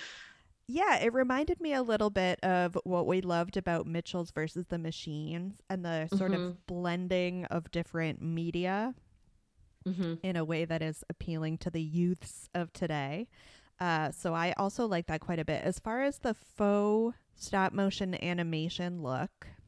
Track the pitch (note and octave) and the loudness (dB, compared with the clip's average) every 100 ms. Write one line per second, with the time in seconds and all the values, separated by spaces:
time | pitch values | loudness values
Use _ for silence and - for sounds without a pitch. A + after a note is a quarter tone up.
0 | - - - - _ _ - C4+ G4 C#4+ | -14 -14 -18 -20 _ _ -6 0 4 4
1 | A3+ B3 B3+ B3+ D#4 F4 D#4+ C#4 A#3+ G#3+ | 4 4 2 2 2 0 0 0 2 4
2 | G#3+ G3+ F#3 - F#3 F3+ F3+ F3+ - F3+ | 4 4 2 2 2 4 2 0 0 2
3 | - F#3 F#3 E3+ F3 G3 F#3 E3+ - E3+ | 2 2 2 0 0 -2 0 0 0 -4
4 | - F3+ E3+ - D#3 E3+ F3+ E3+ D#3+ E3 | -4 -4 -4 -4 -4 -4 -4 -4 -4 -6
5 | - D3+ D#3 E3+ F#3 G3+ - F#3+ F3 E3 | -6 -6 -6 -6 -8 -10 -6 -6 -2 -2
6 | D#3+ G3 F#3+ F3 F3+ F3 - F3 F3+ F3 | 0 0 2 0 -2 -6 -8 -4 -2 -2
7 | F3+ F#3 F3+ F3+ F3 E3+ E3 E3+ E3 E3 | 0 2 2 -2 -4 -4 -4 -4 -4 -2
8 | D#3+ - E3 E3 E3+ E3+ F3+ G3 A#3 B3+ | -2 -2 -2 -2 -2 0 0 0 -2 -6
9 | _ _ _ _ _ _ - _ F#3 F#3 | _ _ _ _ _ _ -20 _ -4 -2
10 | F3 E3 F#3 F3 D#3+ E3 E3 E3 D#3+ D#3 | -2 -2 -2 0 0 0 0 0 -2 -4
11 | - E3 - D#3+ D#3+ D#3+ F3+ E3 D#3 E3 | -8 -8 -4 -2 -2 -2 -2 -2 0 2
12 | F3 F3+ - - - F3+ E3+ - E3 D3+ | 2 2 -4 -14 -6 -4 -4 -2 -2 0
13 | C#3 D#3 A#3 - - - - - F3+ D#3+ | -2 -4 -8 -12 -20 -20 -18 -4 0 2
14 | D#3 - F#3 E3 E3+ - G3 - A3+ F3 | 0 -2 -2 2 2 2 0 0 0 0
15 | E3+ D#3+ - E3 D#3 D#3 - F3+ - A#3 | 0 -4 -2 -2 0 0 0 -2 -2 0
16 | C#4 C#4+ B3 A3 - - G#3 G3+ G#3 G#3+ | 0 0 -2 -2 -4 2 4 6 4 4
17 | A3+ B3 _ - - G3+ F#3+ - G3 - | 2 -2 _ -14 -2 2 2 2 2 2
18 | F#3+ F3+ F3 F3 E3+ D#3+ D#3+ - F3+ F3 | -2 -2 -2 0 0 0 -2 -2 -4 -4
19 | C#3+ B2+ E3+ - - - | -2 -2 -4 -8 -20 -20